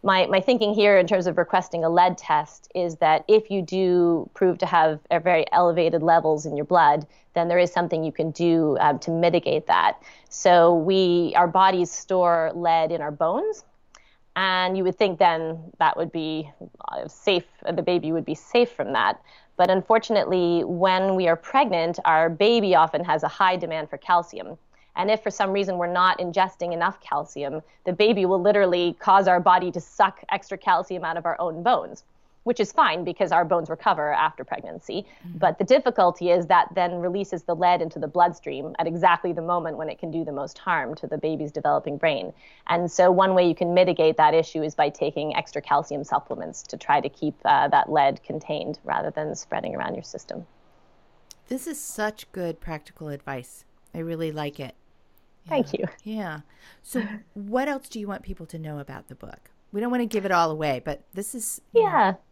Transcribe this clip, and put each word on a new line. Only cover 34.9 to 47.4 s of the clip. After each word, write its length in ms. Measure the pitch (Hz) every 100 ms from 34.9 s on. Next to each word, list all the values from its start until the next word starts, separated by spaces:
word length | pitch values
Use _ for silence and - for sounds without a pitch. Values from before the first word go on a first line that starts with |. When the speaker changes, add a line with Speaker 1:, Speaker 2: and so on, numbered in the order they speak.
| 139 208 - 175
Speaker 2:
Mm-hmm. 120 | 165
Speaker 1:
But 180 | 175 160
the 80 | 196
difficulty 640 | 269 254 233 180 175 175
is 180 | 175 170
that 220 | 180 - 175
then 240 | 175 175
releases 420 | 175 190 196 175
the 120 | - 170
lead 240 | 175 175
into 180 | 165 151
the 80 | 151
bloodstream 640 | 175 180 170 - 135 156 -
at 80 | 165
exactly 460 | 170 180 170 180
the 80 | 165
moment 340 | 165 175 160 147
when 140 | 156
it 100 | -
can 120 | 165
do 120 | 160
the 80 | 156
most 260 | 139 139 -
harm 360 | - 170 117 156
to 120 | 156
the 100 | 156
baby's 340 | 156 156 151
developing 460 | 151 - 156 - 143
brain. 340 | 165 139 90 - - _ -
And 220 | 170 175
so 220 | - 180
one 220 | 185 190 185
way 100 | 175
you 60 | 160
can 180 | 175
mitigate 420 | 175 185 170 160 160
that 180 | 156
issue 300 | 160 165 165
is 120 | 151 151
by 120 | 151
taking 480 | - 151 151 151 -
extra 260 | - 147
calcium 440 | - 143 - 147 147
supplements 580 | - - - 80 -
to 140 | - -
try 240 | - 143
to 80 | 143
keep, 260 | - 151 -